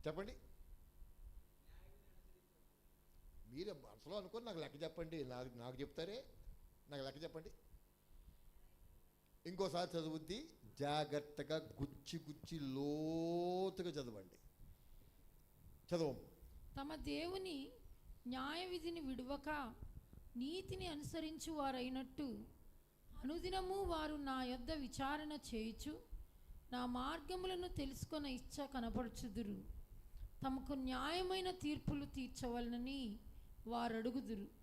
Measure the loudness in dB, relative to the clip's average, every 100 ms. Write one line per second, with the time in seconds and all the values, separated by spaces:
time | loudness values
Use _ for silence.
0 | 2 0 -4 -6 -12 -14 -14 -14 -16 -14
1 | -14 -12 -12 -12 -14 -20 -16 -14 -14 -16
2 | -16 -16 -16 -18 -20 -20 -20 -20 -20 -20
3 | -20 -18 -14 -12 -8 -4 -2 -4 -10 -14
4 | -4 -4 -2 -4 -2 -2 -2 -2 -2 -2
5 | -2 -2 -2 -2 -4 -4 -6 -4 -4 -2
6 | -2 -4 -8 -12 -10 -10 -16 -18 -8 -4
7 | -2 -2 -4 -4 -8 -12 -16 -18 -20 -20
8 | -20 -16 -16 -16 -18 -18 -18 -18 -18 -18
9 | -20 -20 -20 -12 -8 4 4 6 4 4
10 | 2 0 0 -2 -2 -12 -14 2 4 6
11 | 6 2 0 -4 0 0 0 -2 -2 -2
12 | -4 -4 -4 -8 -4 -2 0 4 4 4
13 | 4 4 6 6 6 6 4 2 0 0
14 | -2 -4 -10 -16 -18 -14 -14 -14 -14 -16
15 | -16 -18 -18 -18 -20 -18 -16 -16 2 4
16 | 6 2 -6 -14 -14 -12 -8 -4 -4 -2
17 | 0 0 0 0 0 -2 -4 -10 -14 -16
18 | -14 -10 -4 0 0 0 0 0 0 0
19 | 0 -2 0 0 2 0 0 -4 -8 -8
20 | -12 -14 -6 0 0 0 0 -2 0 0
21 | 0 0 -2 -2 -2 2 4 4 2 0
22 | -2 -2 -2 -2 -6 -14 -16 -18 -20 -20
23 | -10 -4 0 2 4 4 4 4 6 4
24 | 4 2 2 2 2 0 2 0 0 2
25 | 4 4 0 -4 0 0 0 0 -4 -4
26 | -6 -6 -6 -12 -14 -14 -2 0 2 4
27 | 2 0 0 2 2 2 2 2 2 0
28 | 0 2 2 0 -2 -2 0 2 4 4
29 | 2 0 -2 0 0 -2 -4 -6 -8 -10
30 | -10 -8 -6 0 2 2 2 2 4 4
31 | 4 4 6 6 4 4 4 4 4 4
32 | 2 0 -2 0 2 4 2 2 0 0
33 | 0 -2 -8 -10 -12 -10 0 2 4 4
34 | 4 2 0 -2 -2 -8